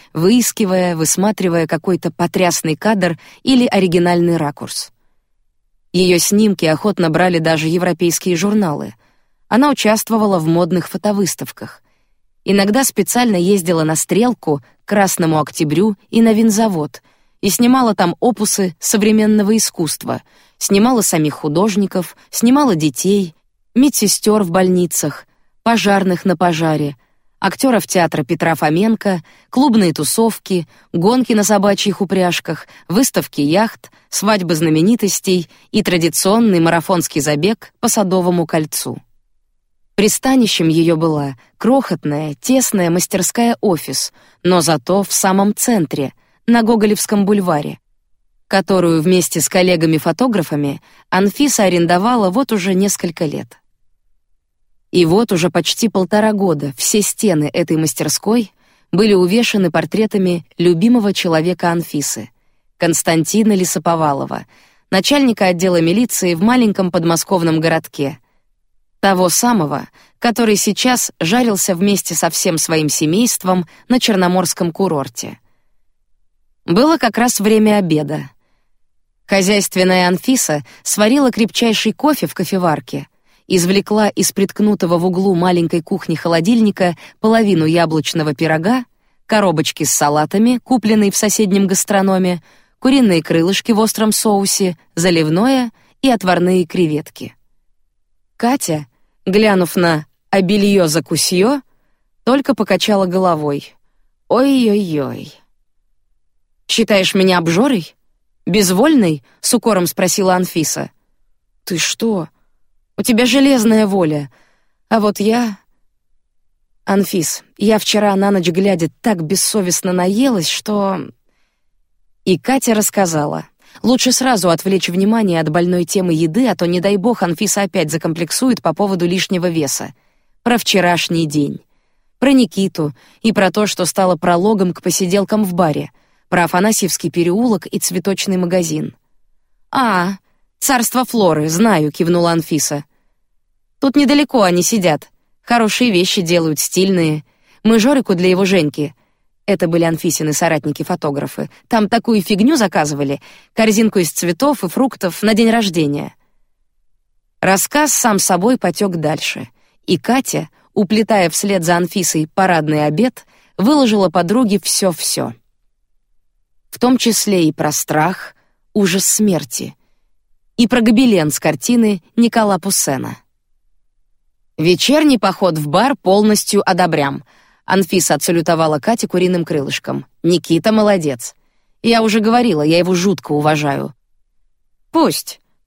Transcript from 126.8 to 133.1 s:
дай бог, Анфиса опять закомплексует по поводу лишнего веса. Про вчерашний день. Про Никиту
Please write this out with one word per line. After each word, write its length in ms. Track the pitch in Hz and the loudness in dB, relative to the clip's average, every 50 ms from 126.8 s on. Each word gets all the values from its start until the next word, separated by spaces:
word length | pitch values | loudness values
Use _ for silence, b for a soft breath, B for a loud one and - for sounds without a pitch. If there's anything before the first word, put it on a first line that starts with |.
дай 160 | 170 196 202 | 0 0 0
бог, 260 | 196 170 247 226 - 190 | 0 0 0 0 0 -2
Анфиса 380 | 170 165 - 214 190 - 208 | -4 -2 -2 -2 -2 -2 -2
опять 280 | 202 175 - 190 160 151 | -2 -2 -2 -2 -2 -2
закомплексует 720 | 160 160 - 170 156 165 175 - - - 254 262 226 - | -4 -4 -4 -4 -4 -4 -6 -6 -4 -2 0 0 0 0
по 120 | - 170 160 | -2 -4 -2
поводу 340 | - 208 196 196 170 175 | 0 -2 -2 0 -2 -2
лишнего 400 | 175 180 185 - - 196 175 175 | -2 -2 -2 -2 -2 -2 -2 -2
веса. 460 | 180 165 160 147 131 - - 104 - - _ _ _ _ _ _ _ _ _ - | -2 -2 -2 -2 -4 -4 -8 -10 -12 -16 _ _ _ _ _ _ _ _ _ -2
Про 140 | 240 240 | 0 0
вчерашний 680 | 226 - - - 190 170 175 175 165 - - 175 165 165 | 0 0 0 0 2 2 2 0 0 -2 -2 -2 -2 -2
день. 360 | 147 143 151 143 - - - _ _ _ _ _ _ _ _ _ _ _ - | 0 0 -2 -2 -2 -4 -10 _ _ _ _ _ _ _ _ _ _ _ 0
Про 140 | 240 277 277 | 2 4 4
Никиту 600 | 262 240 - - 196 196 180 - - 156 147 b b b b | 4 4 2 0 -2 -2 -2 -2 -4 -4 -4 b b b b